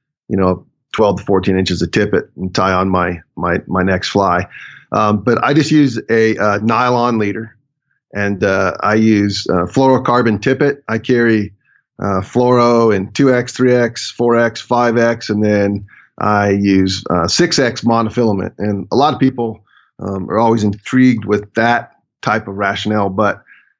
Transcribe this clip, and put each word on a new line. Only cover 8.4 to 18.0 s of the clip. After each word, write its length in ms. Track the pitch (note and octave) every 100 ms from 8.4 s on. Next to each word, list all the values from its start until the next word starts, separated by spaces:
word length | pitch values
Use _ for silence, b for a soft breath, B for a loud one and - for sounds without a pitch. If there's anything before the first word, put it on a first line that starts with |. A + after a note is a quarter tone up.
uh, 320 | G2+ F#2+ F#2+ -
I 140 | G2+ A2
use, 500 | A2 G#2 G2+ F#2+ -
uh, 160 | F2+ F2
fluorocarbon 760 | C3+ C3 B2+ B2+ B2 A#2 G2+
tippet. 420 | B2+ C3 C#3+ C#3 -
I 100 | A2+
carry, 540 | - A#2+ A#2 A2 G2+ - _ _ _ -
uh, 220 | G2+ F#2+
fluoro 720 | F#2+ A#2+ B2 B2 A#2+ A#2 A2+
in 180 | G2 G2
two 220 | - C#3
X, 200 | B2 A#2+
three 200 | - B2+
X, 380 | B2 A#2 A#2 -
four 260 | - A#2+ A#2
X, 220 | A#2 A2+
five 380 | - B2 A#2+ A#2
X, 320 | A#2 A#2 -
and 140 | G#2+
then 420 | G#2+ G#2 G2 G2+ G2+ b b -
I 320 | G#2+ G#2 G2+
use, 560 | G2 G2+ F#2+ F#2 F#2+ -
uh, 180 | F2 E2
six 300 | - E3+ D3+
X 240 | B2 A#2
monofilament. 720 | A#2 A2+